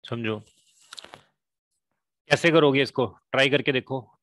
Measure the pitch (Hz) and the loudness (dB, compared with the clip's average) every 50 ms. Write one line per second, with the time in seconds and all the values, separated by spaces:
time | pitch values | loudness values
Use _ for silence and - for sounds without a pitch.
0 | _ - 120 117 113 110 110 107 107 _ _ _ _ _ _ _ _ _ - - | _ -10 -10 -8 -6 -6 -6 -6 -10 _ _ _ _ _ _ _ _ _ -20 -20
1 | - - - - _ _ _ _ _ _ _ _ _ _ _ _ _ _ _ _ | -20 -20 -20 -20 _ _ _ _ _ _ _ _ _ _ _ _ _ _ _ _
2 | _ _ _ _ _ - 151 - - 170 156 165 151 143 135 139 135 127 _ - | _ _ _ _ _ -2 -2 2 2 4 4 4 4 4 2 2 -2 -2 _ -4
3 | 123 101 - _ _ _ - 127 135 135 135 139 120 147 135 127 - - 135 135 | -4 -4 -6 _ _ _ 0 0 2 2 2 0 -2 -2 -4 -4 -4 -6 -10 -10
4 | 113 _ _ _ | -10 _ _ _